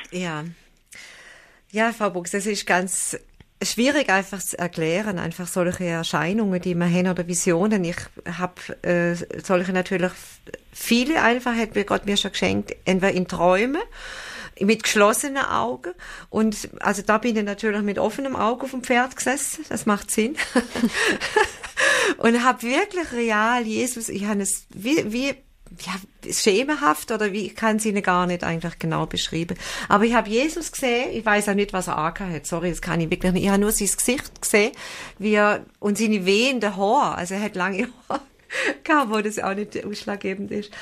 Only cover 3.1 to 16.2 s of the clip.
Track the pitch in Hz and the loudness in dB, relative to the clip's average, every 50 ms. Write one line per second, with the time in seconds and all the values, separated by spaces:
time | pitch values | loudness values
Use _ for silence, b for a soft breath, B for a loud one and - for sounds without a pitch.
3.1 | - - - - _ _ - _ _ _ 208 - - 214 240 277 285 294 269 - | -6 -10 -12 -18 _ _ -20 _ _ _ -4 -2 0 2 2 4 4 2 2 4
4.1 | 185 196 190 - 202 190 - - - - 175 170 - 170 160 160 165 190 214 214 | 2 2 0 -2 -8 -8 -6 -8 -4 -4 -4 -4 -2 -2 0 0 0 0 -2 -2
5.1 | 190 170 170 165 165 - 180 175 - 185 175 180 180 - 185 170 165 165 165 - | -4 -4 -4 -6 -6 -8 -10 -4 -2 0 0 0 0 -2 -4 -2 -2 -2 -2 -2
6.1 | - 151 151 170 202 226 214 196 185 175 180 185 170 170 175 175 170 180 180 185 | 0 0 0 2 2 2 2 2 0 0 0 0 0 2 2 4 4 4 4 2
7.1 | 180 180 170 170 180 - - 185 165 165 190 214 220 196 175 165 175 - - - | 0 0 -2 -2 -2 0 2 2 4 4 4 4 2 2 0 -2 -4 -6 -10 -12
8.1 | - - - - 175 170 180 180 - - - - - - - 175 175 175 170 170 | -16 -14 -12 -10 -6 -4 -6 -6 -6 -12 -14 -14 -12 -4 0 2 2 4 4 2
9.1 | 175 170 - - - - - - 190 180 185 185 185 185 180 - 196 175 175 185 | 0 -2 -6 -8 -10 -10 0 2 2 2 2 2 0 0 0 0 0 0 0 0
10.1 | - - - - - - - - - - _ - - - - - 226 240 254 277 | -2 -6 -18 -20 -20 -20 -18 -18 -18 -18 _ -20 -14 -8 0 2 4 4 4 4
11.1 | 320 - - 226 240 254 240 247 233 226 226 220 - 208 196 - 202 196 - 202 | 4 4 6 4 4 4 0 0 0 0 -2 0 -2 -2 0 0 0 0 0 0
12.1 | 202 202 - 190 - - 190 185 196 208 202 - - - - - 190 185 185 196 | 0 0 -2 -4 -2 0 0 2 0 0 -2 -4 -10 -4 0 2 2 4 4 2
13.1 | - 185 180 175 - 160 170 180 185 190 226 262 277 359 466 - B B B B | 2 2 -2 -2 -2 2 4 4 6 4 2 0 0 -2 -4 -6 B B B B
14.1 | B B B B B B B B B - 208 196 226 220 - - - 220 208 208 | B B B B B B B B B 0 2 4 4 2 2 0 6 6 6 6
15.1 | 240 - - 285 269 277 - - - - - 240 254 254 254 349 359 B B B | 6 2 -2 -2 -2 -2 -2 0 0 0 0 0 -4 -6 -8 -10 -12 B B B
16.1 | B B | B B